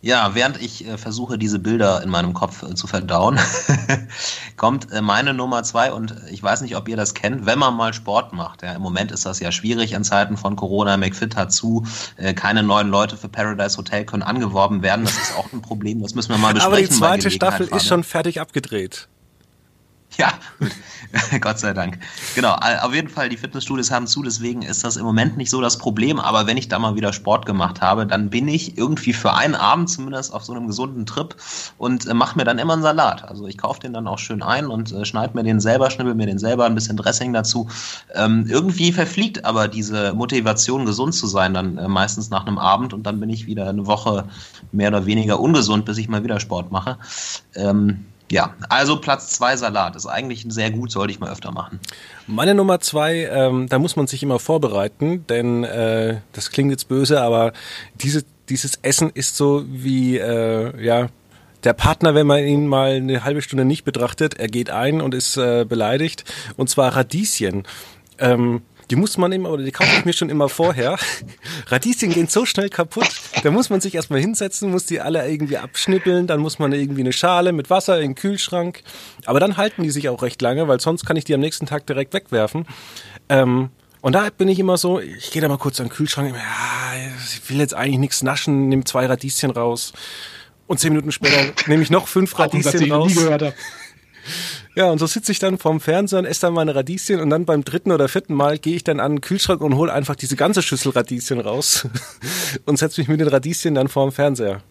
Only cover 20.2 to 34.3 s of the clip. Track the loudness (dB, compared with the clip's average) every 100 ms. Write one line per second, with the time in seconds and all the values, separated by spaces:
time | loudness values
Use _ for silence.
20.2 | 0 0 -12 -4 -4 -4 -18 -20 -6 -4
21.2 | 0 0 0 -2 -2 -2 -4 -6 -14 -12
22.2 | -6 0 2 2 2 0 0 -2 -4 -4
23.2 | -4 -4 -8 -10 -4 -2 0 -2 -2 -4
24.2 | -4 -4 -4 -6 -6 -4 -4 -4 0 2
25.2 | 2 0 -2 0 0 0 -2 0 0 2
26.2 | 2 2 2 0 -2 -2 0 0 -2 -4
27.2 | 0 0 0 0 0 0 0 2 0 0
28.2 | 0 0 0 -2 -4 -4 -2 0 0 0
29.2 | 2 2 2 2 2 2 2 -4 -6 -8
30.2 | -8 -10 -10 -8 -6 -4 -6 -6 -6 -6
31.2 | -6 -10 -14 -12 -14 -6 -2 -2 0 2
32.2 | 2 2 2 2 2 2 2 4 2 0
33.2 | -8 -14 -12 -8 -6 -6 -8 -8 -6 -6
34.2 | -6